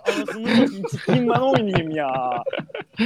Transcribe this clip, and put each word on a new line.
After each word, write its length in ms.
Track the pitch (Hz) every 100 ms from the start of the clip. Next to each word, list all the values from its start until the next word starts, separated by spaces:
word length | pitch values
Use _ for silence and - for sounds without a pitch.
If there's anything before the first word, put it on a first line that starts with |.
| -
anasını 380 | - 208 214 226
satayım, 380 | 226 277 392 453
çıkayım 380 | - - 254 240
ben 100 | 240
oynayayım 520 | 262 262 214 185 160
ya. 520 | 156 139 131 127 123 117 - - - - -